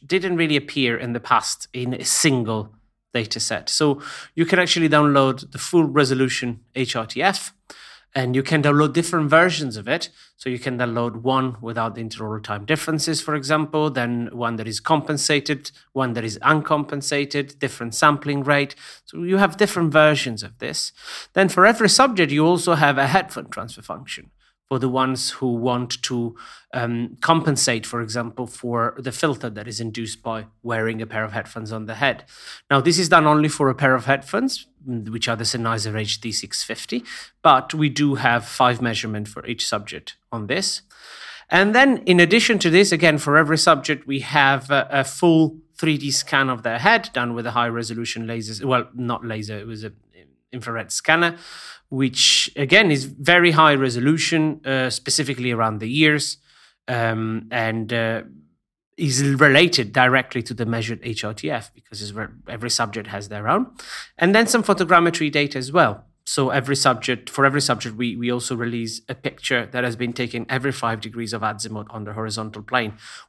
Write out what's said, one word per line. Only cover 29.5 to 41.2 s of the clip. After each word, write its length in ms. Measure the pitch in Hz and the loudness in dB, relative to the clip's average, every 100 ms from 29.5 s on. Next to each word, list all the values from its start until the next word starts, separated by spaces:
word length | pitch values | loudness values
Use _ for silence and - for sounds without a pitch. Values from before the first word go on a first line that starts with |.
that 160 | 104 110 | -10 -12
is 140 | 107 | -8
induced 420 | 113 110 113 - | -8 -8 -10 -10
by 220 | 120 110 107 _ | -8 -8 -10 _
wearing 380 | 117 113 113 110 | -6 -2 -2 -4
a 60 | 110 | -6
pair 180 | 110 | -6
of 80 | 110 | -4
headphones 400 | 107 - 113 110 | -6 -10 -12 -10
on 140 | 110 107 | -10 -10
the 80 | |
head. 300 | 110 139 - - - - - - | -4 -4 -4 -10 -20 -20 -12 0
Now, 120 | 139 | 2
this 160 | 156 170 | 4 2
is 100 | 170 | 6
done 180 | 170 151 | 6 6
only 220 | 151 151 | 4 2
for 220 | - 139 | 2 0
a 40 | |
pair 200 | 127 139 | 2 2
of 100 | 131 | 2
headphones, 600 | 113 139 - 220 262 - - _ 131 | 2 -2 0 -2 -2 -4 -14 _ -8
mm, 220 | 120 107 | -8 -6
which 180 | 110 123 | -6 -4
are 100 | 113 | -2
the 80 | |
Sennheiser 540 | 113 123 113 113 107 107 | -2 -2 -2 -2 -4 -4
H 220 | 104 - | -4 -6
D 120 | 113 | -6
six 300 | 101 - - | -8 -8 -10
fifty, 400 | - 110 - 123 - - - _ | -8 -10 -6 -8 -8 -16 -18 _
but 320 | 160 131 127 | 4 4 2
we 160 | 156 151 | 0 0
do 280 | 131 147 127 | 2 0 2
have 280 | 127 120 | 2 2
five 380 | 117 - 123 117 | -2 2 2 2
measurement 440 | 120 110 110 107 104 | -2 -4 -6 -6 -8
for 200 | - - | -12 -10
each 200 | 117 - | -6 -4
subject 500 | 107 101 78 - - - | -6 -6 -14 -16 -20 -12
on 180 | 117 104 | -10 -4
this. 340 | 165 196 - _ - - - | -4 -4 -8 _ -20 -20 -20